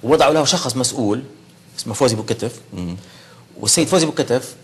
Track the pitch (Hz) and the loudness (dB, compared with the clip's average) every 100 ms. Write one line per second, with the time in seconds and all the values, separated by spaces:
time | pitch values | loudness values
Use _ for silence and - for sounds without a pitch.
0 | - 151 143 156 143 180 135 117 123 - | 4 4 6 4 2 0 -2 -2 -2 0
1 | 110 110 131 - - - - - - 107 | 0 0 -4 -18 -20 -20 -20 -12 -8 0
2 | 131 113 107 113 113 - - - 90 90 | 2 0 -4 -4 -4 -8 -14 -10 -8 -10
3 | - - - - - - 110 - 156 185 | -14 -20 -20 -20 -20 -8 -2 0 2 2
4 | 160 143 143 165 - - | 2 0 0 0 -2 -18